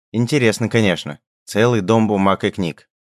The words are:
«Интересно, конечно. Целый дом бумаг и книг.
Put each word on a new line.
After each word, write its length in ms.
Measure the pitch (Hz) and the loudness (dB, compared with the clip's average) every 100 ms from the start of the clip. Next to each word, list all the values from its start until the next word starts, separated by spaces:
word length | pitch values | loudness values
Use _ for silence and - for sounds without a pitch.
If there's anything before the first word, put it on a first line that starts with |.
| _ | _
«Интересно, 560 | 110 120 147 117 101 107 | -4 -2 0 0 0 -2
конечно. 520 | 117 104 82 73 73 _ _ | 0 2 0 -6 -14 _ _
Целый 360 | - 101 120 117 | -6 0 2 2
дом 280 | 90 113 110 | 2 2 2
бумаг 340 | 101 98 95 | 0 0 0
и 60 | 104 | -2
книг. 400 | - 87 - _ _ | -4 -6 -8 _ _